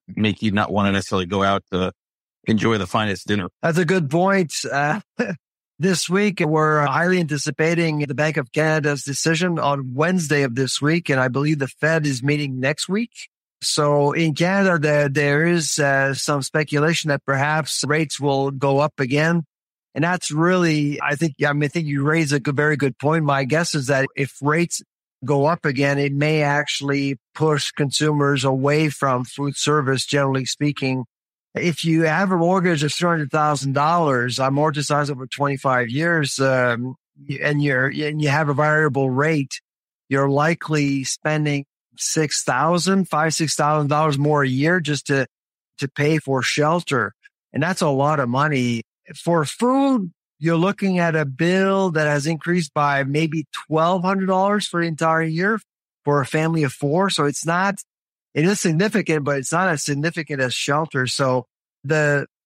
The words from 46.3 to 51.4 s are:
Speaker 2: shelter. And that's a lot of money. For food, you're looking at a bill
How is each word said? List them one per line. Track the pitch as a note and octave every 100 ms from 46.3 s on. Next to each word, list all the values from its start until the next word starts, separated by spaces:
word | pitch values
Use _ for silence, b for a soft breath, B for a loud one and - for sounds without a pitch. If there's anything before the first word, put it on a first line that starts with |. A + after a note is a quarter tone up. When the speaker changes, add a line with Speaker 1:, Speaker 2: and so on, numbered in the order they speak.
| C3+
Speaker 2:
shelter. | A#2 - D3 F3 - C3 G2+ - b _ _
And | C3
that's | D#3+ F#3
a | D#3+
lot | C3+ C#3+ D3+
of | B2
money. | B2+ D3+ C#3 B2 A#2 - _ -
For | - - E3+
food, | C#3+ - A#3+ C4+ C#4 B3+ F3+ - _ -
you're | D#3 E3
looking | F#3 G#3 G3 F3+
at | E3+ D#3
a | D3
bill | C3